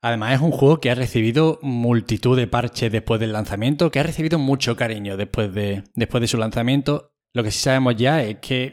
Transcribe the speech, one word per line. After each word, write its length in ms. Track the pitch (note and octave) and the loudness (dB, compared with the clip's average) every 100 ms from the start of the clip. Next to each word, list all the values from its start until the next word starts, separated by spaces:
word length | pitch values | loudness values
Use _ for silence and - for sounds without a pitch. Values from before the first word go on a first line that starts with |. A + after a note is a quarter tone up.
Además 340 | A#2+ A#2 G#2+ | -2 -2 0
es 60 | C3 | 2
un 100 | D#3+ | 2
juego 260 | B2+ C#3 D#3+ | 4 4 4
que 120 | C3 | 2
ha 40 | |
recibido 640 | B2+ B2+ A#2 A2+ B2+ D#3+ - | 0 0 0 2 2 2 0
multitud 760 | C#3 A#2+ A#2+ A#2 - G#2+ B2 B2+ | -4 0 2 2 0 -2 2 2
de 100 | A#2 | 2
parches 460 | A#2+ A#2+ - A#2 | -2 -2 -2 -2
después 260 | G#2+ - A2+ | -2 0 -2
del 140 | A2 | 0
lanzamiento, 580 | G#2+ G#2+ G#2 A#2 D3 E3+ | -4 -4 -2 -2 0 0
que 80 | C#3+ | 0
ha 60 | |
recibido 340 | D#3 D#3 D#3 D#3+ | -2 -2 0 0
mucho 380 | C3+ C3+ - A#2 | 2 0 0 -2
cariño 400 | A#2 G#2+ G2+ G2 | -2 -4 -6 -6
después 360 | G2+ - G#2 | -4 -2 -2
de, 300 | F#2+ G#2 G2 G2 - | -2 -4 -4 -6 -4
después 240 | A2+ B2+ | -2 0
de 80 | A#2 | 0
su 80 | A#2+ | 0
lanzamiento. 760 | A2 A2+ A#2 C#3 C#3 D3 - _ _ | -2 -2 0 0 0 -4 -6 _ _
Lo 80 | A#2+ | -4
que 80 | G#2+ | -2
sí 80 | - | -2
sabemos 380 | - C3 B2+ A2+ | 0 2 2 2
ya 260 | B2+ D#3+ | 2 2
es 140 | A2+ G#2+ | 0 -6
que 340 | - B2+ B2+ | -4 -4 -4